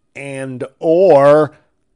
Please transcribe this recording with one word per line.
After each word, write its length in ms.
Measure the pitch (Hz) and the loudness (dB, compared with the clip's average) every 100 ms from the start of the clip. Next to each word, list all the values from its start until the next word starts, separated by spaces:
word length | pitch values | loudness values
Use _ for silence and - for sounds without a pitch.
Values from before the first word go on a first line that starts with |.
| _ - | _ -20
and 480 | 139 135 135 127 127 _ | -16 -14 -12 -12 -14 _
or 760 | 165 170 190 139 143 151 151 _ _ _ _ | -2 0 2 4 4 2 0 _ _ _ _